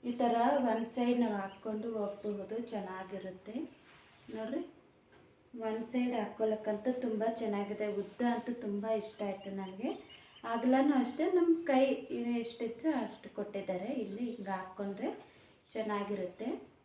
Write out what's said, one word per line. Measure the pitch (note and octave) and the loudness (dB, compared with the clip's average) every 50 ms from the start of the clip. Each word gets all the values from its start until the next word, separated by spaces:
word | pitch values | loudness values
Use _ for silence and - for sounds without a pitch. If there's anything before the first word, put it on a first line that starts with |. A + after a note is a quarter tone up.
| - | -4
ಈ | A#3+ | -6
ಥರ | A#3+ A#3+ B3+ A#3 A#3 A#3 A#3 B3+ D4 C#4 | 0 2 4 4 6 6 6 6 6 6
ಒಂದ್ | B3 A#3+ A3 A3+ A#3 A3+ | 4 4 2 2 0 -2
ಸೈಡ್ | - B3+ A#3+ A#3+ B3 A#3+ | 0 0 2 4 6 4
ನಾವು | A#3+ A3+ G#3 | 4 4 4
ಹಾಕ್ಕೊಂಡು | G3+ F#3+ F#3+ - - - A3 G#3+ G#3+ G#3+ A#3 A3+ | 0 -2 -4 -6 -8 -6 -4 -4 -2 -2 -4 -2
ಹೋಗ್ಬಹುದು, | A3 G3+ G3 G3+ - - G#3 G#3 G3 F#3+ F#3+ A3 A3+ | -2 -2 -2 -4 -4 -4 -4 -4 -4 -4 -4 -4 -4
ಚೆನ್ನಾಗಿರುತ್ತೆ. | A#3+ - A3+ G#3 F#3 F#3 F#3 F#3 F#3+ F#3+ G3+ F#3+ F#3+ F#3+ F#3 F#3 - - A3 B3+ D#4+ - - - - - - - - - - - - - - | -4 -4 -4 -6 -4 -4 -6 -8 -8 -8 -8 -8 -8 -8 -10 -10 -12 -8 -6 -6 -6 -6 -10 -18 -20 -20 -20 -20 -20 -20 -20 -20 -18 -10 -8
ನೋಡ್ರಿ, | A3 A3 A3 C4+ E4 F4 - - - - - _ _ _ - - - - - - _ _ - - A#3+ | -6 -6 -4 -4 -4 -4 -6 -10 -20 -20 -20 _ _ _ -20 -20 -20 -20 -20 -20 _ _ -16 -12 -6
ಒಂದ್ | A3 A3 G#3+ A3+ A#3 | -4 -2 -2 -2 -4
ಸೈಡ್ | - - B3+ B3 B3 A#3+ | -2 0 2 2 2 2
ಹಾಕ್ಕೊಳ್ಳೋಕ್ಕಂತೂ | A3+ G#3 G#3 - - A3 A3 G#3+ G#3+ - G#3+ G#3+ G#3 - C4 B3 - | 0 -2 -2 -2 0 2 2 2 2 0 -2 -2 0 2 0 0 2
ತುಂಬ | - A#3 A3 G#3 G#3+ A3+ A3 - | 0 0 0 2 2 0 0 0
ಚೆನ್ನಾಗಿದೆ. | A#3 G#3+ G3+ G3+ G3+ G3+ G#3 - G#3+ G#3 | -2 0 0 0 0 -2 -2 -2 -2 -2
ಉದ್ದ | G#3 G3 G3 - - - B3 A#3+ A#3+ | -2 -2 -4 -6 -2 0 2 2 2
ಅಂತೂ | A#3+ A#3+ - A#3+ | 2 0 -4 -6
ತುಂಬ | A#3+ - G#3 G3+ G3+ G3+ A3 | -4 -4 -4 -2 -2 0 2
ಇಷ್ಟ | A3 A3 G#3 - - - | 0 0 0 -4 -6 -4
ಆಯ್ತು | G#3+ G3+ F#3+ F#3+ - G3 F#3+ | -4 -4 -4 -4 -6 -8 -6
ನನಗೆ. | G3 F#3+ F#3 F#3 F#3+ A3+ D4 F#4 - - - - - - - - - - | -6 -6 -6 -8 -4 -2 -2 -2 -4 -8 -16 -18 -20 -20 -20 -20 -12 -6
ಅಗಲನೂ | A3+ A#3 A#3+ A#3+ B3 B3+ C4 C#4+ D4 C#4+ C4 | -2 -2 2 4 6 6 6 6 6 6 4
ಅಷ್ಟೇ, | A#3+ - - - D#4 F4+ | 4 2 0 0 0 4
ನಮ್ | F#4 F4+ E4+ E4+ E4 - - | 6 6 6 6 6 4 4
ಕೈ | - C#4 B3+ C4+ C#4 B3 - - - A#3+ A#3+ A#3+ A#3+ A#3+ A#3+ | 4 6 6 6 6 4 0 -2 -6 -4 -4 0 0 0 0
ಎಷ್ಟಿದ್ರೆ | A3+ - - - A#3+ A3+ A#3 - - D#4+ | 0 -4 -6 -4 -4 -6 -4 -2 0 2
ಅಷ್ಟು | D4+ B3+ A3 G3 - - - - - | 2 2 0 -2 -6 -12 -16 -12 -6
ಕೊಟ್ಟಿದ್ದಾರೆ. | - G3+ - - G3+ F#3+ - F#3+ F3+ F#3+ A3+ C#4 | -6 -6 -4 -4 -6 -4 -2 -2 -2 -2 -4 -4
ಇಲ್ಲಿ | B3+ G#3+ G3 F#3+ G#3+ B3 | -4 -4 -4 -4 -4 -4
ಹಿಂಗೆ | A#3 - - G3+ G3 | -4 -4 -6 -4 -4
ಹಾಕ್ಕೊಂಡ್ರೆ | G3 F#3 F#3 - - - G3+ G3 G3 G3+ A#3+ D4+ - - - - - - - - - _ _ _ | -4 -4 -4 -8 -8 -6 -4 -4 -4 -2 -4 -4 -4 -6 -10 -18 -20 -20 -20 -20 -20 _ _ _
ಚೆನ್ನಾಗಿರುತ್ತೆ. | - A3+ A3 G#3+ G#3 G3+ G3+ G3 G#3 F#3+ F#3 F3+ - - A3 B3 E4+ - - - - - _ | -6 -4 -2 0 0 -2 0 -2 -2 -2 -2 -4 -6 -6 -4 -4 -4 -4 -6 -12 -20 -20 _